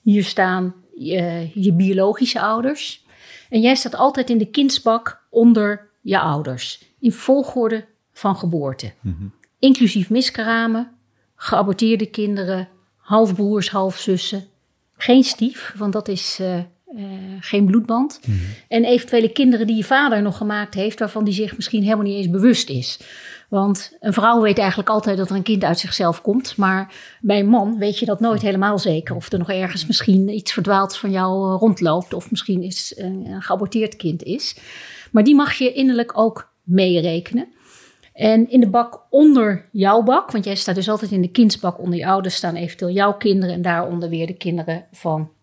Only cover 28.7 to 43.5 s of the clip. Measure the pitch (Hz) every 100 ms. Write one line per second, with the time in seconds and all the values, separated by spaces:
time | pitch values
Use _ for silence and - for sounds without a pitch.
28.7 | 208 202 160 160 123 - 190 175 190 185
29.7 | 170 156 233 - 190 196 214 196 - 180
30.7 | 196 196 - 202 190 185 190 190 190 220
31.7 | 185 170 165 - 175 - - - 185 185
32.7 | 180 - - 185 190 196 190 - 190 202
33.7 | 226 214 - 170 151 - 240 - - -
34.7 | - - - - 214 220 285 285 - 254
35.7 | 262 262 240 233 - 226 220 - _ -
36.7 | 185 185 175 170 165 175 240 339 _ _
37.7 | - _ _ _ - 220 220 233 254 220
38.7 | 240 240 - _ 277 302 262 214 185 _
39.7 | 214 196 220 220 294 392 220 196 196 -
40.7 | 185 190 214 202 196 180 208 220 - 185
41.7 | 175 180 175 185 196 185 - 180 170 170
42.7 | - 180 190 202 202 214 196 180